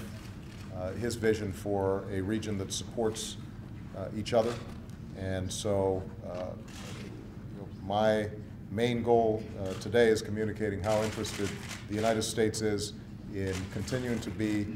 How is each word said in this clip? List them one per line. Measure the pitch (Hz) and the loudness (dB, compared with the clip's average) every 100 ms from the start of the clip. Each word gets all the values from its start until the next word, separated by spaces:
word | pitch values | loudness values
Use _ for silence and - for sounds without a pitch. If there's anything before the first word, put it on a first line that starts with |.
| - - - - - - - 92 | -8 -10 -10 -12 -12 -12 -10 -6
uh, | 92 | -6
his | 95 117 90 | -2 -2 4
vision | 110 104 101 | 4 4 0
for | - 104 101 95 98 101 | -4 0 2 4 2 0
a | 98 | -2
region | 95 110 104 98 | 0 0 -2 -4
that | 95 | -4
supports, | - 87 117 110 107 - - - - - - - 98 | -4 -4 0 0 0 -6 -8 -10 -12 -12 -12 -10 -8
uh, | 95 107 | -6 -4
each | 104 | 4
other. | 117 117 120 - - - - - 95 | 4 4 0 -8 -10 -12 -12 -10 -4
And | 95 95 90 | -2 0 -2
so, | - 104 98 95 95 95 - 95 | -2 2 4 4 2 -2 -8 -8
uh, | 90 92 - - - - - - - - - - 98 92 98 95 | -6 -6 -8 -12 -10 -10 -10 -10 -10 -12 -12 -12 -10 -10 -8 0
my | 104 110 107 104 - - - - | 6 6 6 2 -4 -10 -12 -6
main | 101 123 120 | 0 2 2
goal, | 117 117 113 107 - 101 | 6 6 6 2 -2 -6
uh, | 95 92 | -4 -4
today | 104 117 117 | 2 8 8
is | 110 | 6
communicating | - 104 107 101 107 98 | 2 -2 -2 0 -2 0
how | 101 107 | 2 2
interested | 110 110 101 - 98 85 - - - | 2 0 -4 -2 -2 -4 -8 -10 -4
the | 104 | 2
United | 113 110 | 4 4
States | 110 120 110 107 | 2 2 2 2
is | 110 104 101 - - - - | 0 0 -2 -8 -12 -12 -6
in | 101 95 92 95 | -2 -2 -2 -4
continuing | 107 - 127 123 113 | -4 -2 -2 0 -2
to | - | -2
be | 92 107 107 101 | 0 2 2 0